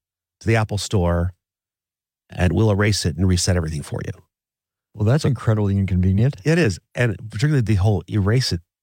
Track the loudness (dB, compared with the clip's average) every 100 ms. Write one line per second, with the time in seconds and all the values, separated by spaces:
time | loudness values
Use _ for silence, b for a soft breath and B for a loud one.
0 | _ _ _ _ -2 0 0 -6 -4 -2
1 | 0 0 -2 -6 _ _ _ _ _ _
2 | _ _ _ -2 0 2 2 2 0 0
3 | -2 0 0 2 0 -2 -2 -6 -8 -10
4 | -10 -14 _ _ _ _ _ _ _ -4
5 | 0 2 0 -2 0 0 2 0 0 2
6 | 2 2 2 0 0 2 2 -2 -8 -4
7 | -2 -2 -8 -4 0 2 2 2 2 0
8 | -2 -2 2 2 0 -4 -8 _